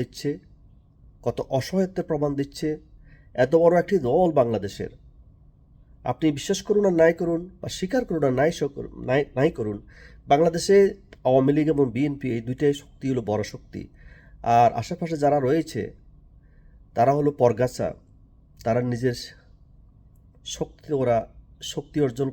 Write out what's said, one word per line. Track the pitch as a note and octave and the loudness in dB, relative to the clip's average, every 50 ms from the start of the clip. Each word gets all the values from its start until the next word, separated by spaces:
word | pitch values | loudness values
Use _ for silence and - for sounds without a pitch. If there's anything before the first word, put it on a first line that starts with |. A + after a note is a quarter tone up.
দিচ্ছে, | B2 - - - - C#3+ D3 - - _ - _ - - - - _ _ _ _ - - - _ - | -6 -8 -10 -8 -6 -6 -6 -6 -12 _ -20 _ -20 -20 -20 -20 _ _ _ _ -20 -20 -20 _ -6
কত | A#2+ A#2 - - - - C3+ | -6 -4 -4 -6 -4 -4 -4
অসহায়ত্বের | B2+ - - F#3+ F#3+ F#3 F#3+ - F#3 - | -2 -2 -2 -2 -2 -2 -4 -6 -4 -4
প্রমাণ | E3 C#3+ D3 D3 C#3+ C#3+ | -2 -2 -2 -2 -2 -4
দিচ্ছে। | C#3+ C#3+ - - - D3+ D3+ D#3 - _ - - - - - - _ - - - B2+ | -6 -6 -8 -6 -6 -6 -6 -6 -12 _ -20 -20 -20 -20 -20 -20 _ -8 -2 0 2
এত | C3 E3+ E3 | 2 4 4
বড় | E3+ E3+ F3 F3 | 4 6 4 4
একটি | E3+ - G3 F#3 C#3+ D#3+ | 2 2 0 0 0 0
দল | D#3 F3 F#3 E3+ D3+ D3 | 2 2 2 2 4 2
বাংলাদেশের, | B2 A#2+ A2+ G2+ F#2+ G2 - - G2 - - - - - - - - - - _ - - _ _ _ _ - - - _ - - - - | 2 2 0 -2 -4 -6 -8 -10 -10 -10 -12 -16 -20 -20 -20 -20 -20 -20 -20 _ -20 -20 _ _ _ _ -20 -20 -20 _ -20 -10 -8 -8
আপনি | B2+ - - D#3 D3 C3+ | -4 0 0 -2 -2 -2
বিশ্বাস | - - G3 F#3+ - - | -4 -4 -4 -4 -2 0
করুন | G#3 G#3 G3+ G3 | 0 2 2 2
আর | F3 D#3+ | 4 6
নাই | D#3+ E3 E3+ - | 6 4 4 2
করুন, | F3+ E3+ E3+ E3 F3 F#3 - - | -2 -2 -2 -4 -6 -10 -14 -12
বা | - - - - | -12 -10 -8 -6
স্বীকার | F#3+ F#3 - B3+ A#3+ - | -6 -2 -2 -4 -2 -2
করুন | F3+ D#3+ D3 C3+ | -2 0 0 2
আর | B2+ B2+ | 2 2
নাই | C#3 E3 - - | 2 0 0 -2
স-, | D3+ C#3 - - A#2 - - B2 A#2+ B2 | -4 -6 -6 -10 -14 -14 -14 -10 -4 -2
নাই, | B2+ D3 C#3+ - - B2+ | 0 0 0 -2 0 0
নাই | C3+ E3 E3 - | 0 0 0 -2
করুন, | A2+ G#2+ G2+ G#2 - - - - - - - - - - | -6 -6 -6 -8 -12 -18 -20 -20 -20 -20 -20 -20 0 2
বাংলাদেশে | C#3 D3 E3 F3 E3 - - - G3 G3+ G3 F#3+ - - - - - - - B2+ | 4 4 4 2 2 0 2 4 6 6 6 4 2 -4 -14 -20 -20 -4 0 2
আওয়ামী | B2+ C3+ C3+ C#3 C#3+ | 4 4 4 4 2
লীগ | D3+ D3+ D3+ D#3 | 2 2 2 2
এবং | C#3+ C#3 A#2+ G#2 | 2 0 0 0
বিএনপি | B2 C#3+ - C#3+ - - B2+ A#2 | -2 -2 -2 -4 -4 -6 -4 -4
এই | A#2 A2+ B2 | -4 -6 -8
দুইটাই | B2+ - D3+ C#3+ C#3+ C#3+ | -4 0 0 0 0 -2
শক্তি | - - - - - C3 | -8 -18 -16 -8 -6 -4
হলো | C3+ B2+ A2 F#2+ | -4 -4 -2 -2
বড় | G#2 G#2 G#2 - | -4 -4 -4 -6
শক্তি। | - - - - - G2 - - - - - - - - - - - - - A#2 A#2 | -10 -16 -18 -16 -14 -14 -14 -14 -18 -20 -20 -20 -20 -20 -20 -20 -20 -8 -2 2 4
আর | A#2 A#2+ A2+ - A#2 | 6 6 4 2 0
আশেপাশে | A#2 - F3+ - F3+ D#3+ E3 D3 C#3+ | -6 -6 -8 -8 -6 -6 -4 0 2
যারা | C#3+ C#3+ D3 C3+ | 2 2 2 2
রয়েছে | E3 D#3+ D#3+ D#3 - - A#2+ F#2 - - - - - - - - - - - - _ _ - - - - - - - - | 2 0 0 -2 -4 -6 -8 -8 -8 -12 -18 -20 -20 -20 -20 -20 -20 -20 -20 -20 _ _ -20 -20 -20 -20 -20 -20 -8 0
তারা | - A#2 C3 C#3+ D3 | 2 2 2 2 2
হলো | C#3+ D3 C#3+ - | 0 0 2 2
পরগাছা, | B2+ A#2+ A2+ G#2 B2+ B2+ - - A2+ D#2+ - - _ _ - - - _ _ _ _ _ _ - - | 2 2 2 2 -2 -4 -2 -6 -6 -6 -8 -10 _ _ -20 -20 -20 _ _ _ _ _ _ -8 -4
তারা | A#2 A2+ B2 B2 B2 | -2 0 0 0 -2
নিজের | B2 A#2 B2 C3 A#2+ - - - - - _ _ - _ - _ - - - _ _ - _ - - - _ _ _ - - - - | -4 -2 -2 -4 -4 -4 -10 -16 -20 -20 _ _ -20 _ -20 _ -20 -20 -20 _ _ -20 _ -20 -20 -20 _ _ _ -20 -16 -16 -10
শক্তি, | - D#3+ - - _ _ C#3+ D3 C3+ | -10 -10 -10 -10 _ _ -6 -4 -2
ওরা | C3 A#2+ A#2 A2+ - - - - - - - _ - - | 0 2 2 0 -2 -4 -12 -20 -20 -20 -20 _ -16 -10
শক্তি | - D#3 C#3 - - D3+ C#3+ | -10 -10 -12 -6 -2 -2 -2
অর্জন | C3 A#2 B2+ C#3 C3+ | -2 0 -2 -4 -4